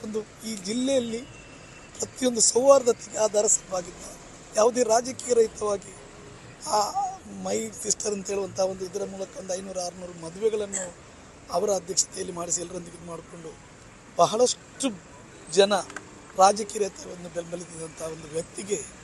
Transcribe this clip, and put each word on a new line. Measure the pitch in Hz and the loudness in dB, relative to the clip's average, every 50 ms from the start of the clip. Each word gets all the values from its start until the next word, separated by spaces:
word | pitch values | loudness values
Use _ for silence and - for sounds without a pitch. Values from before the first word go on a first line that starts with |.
| - | -10
ಒಂದು | 220 208 220 214 - - - - 220 | -4 -4 -4 -6 -6 -14 -14 -10 -8
ಈ | 226 | -8
ಜಿಲ್ಲೆಯಲ್ಲಿ | 202 180 185 214 247 254 262 277 262 240 233 220 233 269 285 - - - - - - - - - - - - - - | -8 -4 -4 -2 0 2 4 2 2 2 0 -4 -6 -8 -10 -16 -18 -18 -20 -20 -20 -20 -20 -20 -20 -20 -20 -10 -10
ಪ್ರತಿಯೊಂದು | - 202 - - 262 254 240 226 | -10 -10 -6 0 0 0 2 4
ಸೌಹಾರ್ದತೆಗೆ | 202 - - 233 254 277 277 277 247 240 226 - - - - - | 2 4 4 6 8 10 8 8 8 4 2 2 -2 -12 -2 0
ಆಧಾರ | 214 214 196 208 214 214 | 0 2 4 2 4 4
ಸ್ತಂಭವಾಗಿದ್ದ, | - - - - 190 185 175 - - - - - - - - - - - - - - | 2 0 0 -4 -6 -6 -6 -8 -14 -14 -16 -16 -16 -18 -18 -20 -20 -20 -20 -4 2
ಯಾವುದೇ | 220 208 240 233 247 247 | 4 6 6 6 4 4
ರಾಜಕೀಯ | 220 220 233 240 262 247 - - 247 247 | 4 4 4 4 0 -8 -8 -2 2 6
ರಹಿತವಾಗಿ | 233 226 214 - - 214 208 202 196 190 - - - - - - - - - - - - - - - - - | 6 6 4 2 -4 -2 -2 -2 -2 -4 -12 -18 -18 -20 -20 -20 -18 -18 -18 -18 -18 -18 -20 -20 -14 -6 0
ಆ | - 427 403 - - 762 807 740 762 762 - 214 202 196 185 | 2 2 2 2 0 -2 -2 -2 -6 -8 -14 -14 -12 -8 -4
ಮೈ | 185 196 214 220 226 202 - - | -2 -2 -2 -2 -4 -8 -8 -2
ಸಿಸ್ಟರ್ | 214 196 - - 214 208 | -2 -2 0 0 -4 -4
ಅಂತ | 196 190 - | -4 -4 -4
ಹೇಳುವಂಥ | 202 196 196 185 - - | -4 -4 -4 -4 -2 0
ಒಂದು | 190 185 190 185 190 | 0 0 0 -4 -10
ಇದರ | 180 170 202 196 | -8 -6 -6 -6
ಮೂಲಕ | 196 196 190 196 190 - 190 | -6 -8 -10 -10 -10 -10 -14
ಒಂದು | 190 185 185 | -8 -6 -6
ಐನೂರು | 185 196 196 185 185 180 | -6 -6 -8 -8 -8 -8
ಆರ್ನೂರು | 175 175 185 180 175 175 170 165 | -8 -8 -10 -14 -14 -14 -12 -12
ಮದುವೆಗಳನ್ನು | 165 165 190 214 220 208 214 208 202 196 190 185 180 - - - - - - - - - - - - | -12 -10 0 0 0 2 2 -4 -4 -4 -6 -6 -8 -10 -16 -20 -20 -20 -20 -20 -20 -20 -20 -12 -4
ಅವರ | - 175 196 208 | -2 0 2 2
ಅಧ್ಯಕ್ಷತೆಯಲ್ಲಿ | 202 185 180 - 185 - - - - 185 185 180 180 | 0 0 -2 -2 0 0 0 0 -2 -8 -8 -8 -6
ಮಾಡಿಸಿ | 170 170 175 170 - | -8 -4 -4 -4 -4
ಎಲ್ಲರೊಂದಿಗೆ | 170 170 185 180 170 170 165 - | -4 -6 -10 -10 -12 -12 -14 -16
ಇದು | 170 | -14
ಮಾಡಿಕೊಂಡು | 170 165 160 165 - - 170 165 160 - - - - - - - - - - - - - | -12 -12 -12 -14 -14 -18 -16 -14 -16 -16 -16 -20 -20 -20 -20 -20 -20 -20 -20 -20 -14 4
ಬಹಳಷ್ಟು | - 170 - 190 226 254 240 - - - - - - - 269 208 175 - - - - - - - - - - | 4 4 4 6 4 4 4 4 -2 -8 -20 -10 -4 -2 -2 -2 -4 -14 -20 -20 -20 -20 -20 -20 -20 -14 -2
ಜನ | 156 180 202 208 208 185 - - - - - - - - - - - - | 6 6 6 6 6 0 0 -4 -12 -14 -14 -16 -20 -20 -20 -12 4 8
ರಾಜಕೀಯ | 185 196 208 202 220 202 - 214 | 8 8 8 6 -2 -6 -2 -4
ರಹಿತವನ್ನು | 208 196 - - - 185 185 180 175 180 160 | -4 -4 -4 -10 -12 -12 -12 -12 -12 -8 -8
ಬೆಂಬಲಿಸಿದಂಥ | 170 175 170 170 175 180 165 165 160 160 160 151 - | -8 -6 -6 -8 -10 -10 -12 -12 -12 -12 -12 -10 -10
ಒಂದು | 160 160 160 160 160 151 147 | -10 -8 -8 -10 -12 -6 -6
ವ್ಯಕ್ತಿಗೆ | 165 170 - - - 208 190 208 165 - - - - | -6 -6 -6 -10 -12 -4 -2 -2 -4 -4 -10 -16 -18